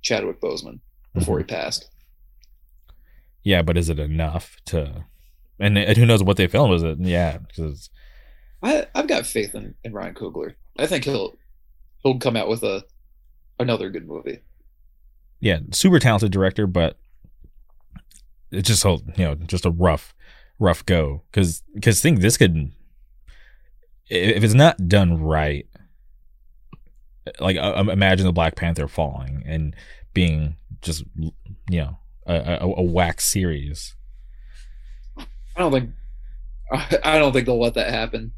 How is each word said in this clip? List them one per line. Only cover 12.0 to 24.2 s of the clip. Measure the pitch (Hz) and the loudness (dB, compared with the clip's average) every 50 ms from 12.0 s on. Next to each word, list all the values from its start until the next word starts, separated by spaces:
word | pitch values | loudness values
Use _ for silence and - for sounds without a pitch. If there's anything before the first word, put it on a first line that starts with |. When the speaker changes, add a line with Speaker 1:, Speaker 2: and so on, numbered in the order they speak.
| - | 0
Speaker 1:
he'll | 135 131 127 | 0 0 2
come | - 131 117 | 0 -2 0
out | 110 87 92 | 0 -2 -2
with | 113 110 - | -2 -2 -2
a, | 104 98 98 - _ _ - _ _ _ _ _ - _ _ _ - _ - | -4 -4 -4 -10 _ _ -20 _ _ _ _ _ -20 _ _ _ -16 _ -4
another | 123 123 117 104 104 95 | -2 -2 -2 -2 -4 -8
good | 92 80 82 | -8 -12 -12
movie. | 82 78 73 - 67 - - _ - - _ _ - _ _ - - _ _ - - _ - _ - - - | -12 -14 -12 -10 -12 -12 -12 _ -20 -20 _ _ -20 _ _ -20 -20 _ _ -20 -20 _ -20 _ -20 -14 -4
Speaker 2:
Yeah, | - 107 90 80 - - | 0 0 0 0 -4 -6
super | - - - 190 180 143 | -4 2 4 6 6 6
talented | - 123 110 98 113 101 | 6 6 4 4 2 0
director, | 92 98 95 95 - - 104 | 2 2 0 0 0 0 -2
but | 95 87 90 82 - - _ - _ - - - - - - - - - - - _ - - - - - - - - - - - - - _ - - | 0 2 2 0 0 -2 _ -20 _ -20 -20 -20 -20 -20 -20 -20 -20 -20 -20 -20 _ -20 -20 -20 -20 -20 -20 -20 -20 -20 -20 -20 -20 -20 _ -20 -8
it's | - 92 90 | -6 -2 2
just | - 110 95 - | 2 2 4 4
a, | 101 87 76 - 76 - | 2 2 2 -4 -6 -2
you | - 90 | 0 0
know, | 78 73 | 0 0
just | 78 82 80 - 87 - | -4 -4 -4 -4 0 0
a | 90 | 0
rough, | 82 85 90 87 76 71 - - - _ - - - - - _ _ | 2 4 4 4 4 2 -4 -12 -20 _ -20 -20 -20 -20 -20 _ _
rough | - 110 92 82 - - | 2 2 2 2 2 0
go. | - 92 85 78 71 69 73 _ _ | 0 2 2 2 0 -4 -8 _ _
'Cause, | - 107 92 85 82 - - - - 107 | 0 2 2 2 0 -6 -12 -14 -14 0
'cause | - 123 104 - | 2 2 4 4
think | - 147 156 101 | 4 4 4 6
this | 90 110 - | 4 2 6
could, | - 120 92 82 78 71 69 - - - - _ - - _ _ - - - - - - - - _ - - - - _ _ - _ _ _ | 6 4 4 4 0 -2 -6 -10 -16 -20 -20 _ -20 -20 _ _ -20 -20 -20 -20 -20 -20 -20 -20 _ -20 -20 -20 -20 _ _ -20 _ _ _
i-, | 98 | -2
if | 90 | 2